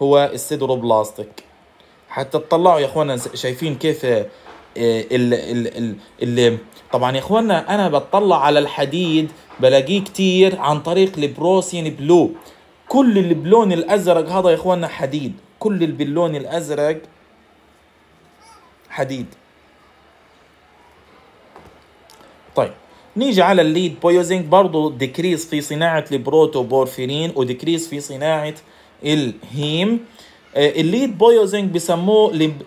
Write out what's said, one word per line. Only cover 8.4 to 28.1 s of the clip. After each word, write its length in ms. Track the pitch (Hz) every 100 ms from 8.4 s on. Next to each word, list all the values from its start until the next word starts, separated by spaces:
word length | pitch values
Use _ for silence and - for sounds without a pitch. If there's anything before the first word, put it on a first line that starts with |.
على 140 | 143 151
الحديد 720 | 143 - 139 165 175 156 156 - - -
بلاقيه 400 | 127 135 135 202
كتير 580 | 196 - 190 185 190 190
عن 220 | 143 151
طريق 320 | 156 175 190 185
البروسين 720 | 147 127 160 190 185 175 156
بلو. 400 | 156 143 180 - - - - _ _ -
كل 300 | 254 254 202
اللي 160 | 175
بلون 380 | 156 151 226 208
الازرق 560 | 170 165 202 180 165 156
هذا 220 | 185 180
يا 40 |
اخوانا 340 | 160 185 180 165
حديد، 440 | - 143 147 127 - _ -
كل 160 | 214
اللي 120 | 190 160
باللون 500 | 135 143 151 170 147
الازرق 640 | 131 165 151 147 147 156 - _ _ _ _ _ _ _ _ _ _ _ _ _ _ - _ _ -
حديد. 360 | - - 262 - - _ _ _ _ _ _ _ _ _ _ _ _ _ _ _ _ _ _ _ _ _ - - _ _ _ _ - - _ _
طيب 180 | - 117 - _ - - 202
نيجي 260 | 277 190
على 200 | 175 196
الليد 380 | 160 160 180 139
بويزنج، 440 | 170 175 170 185
برضو 460 | 156 185 190 160 151
ديكريز 560 | 131 131 - 185 160 -
في 140 | 151
صناعة 440 | 143 147 165 160 151
البروتوبورفيرين 1200 | 139 120 156 156 147 123 135 131 127 127 147 165 139
وديكريز 520 | 127 127 160 165 165
في 120 | 143
صناعة 540 | 143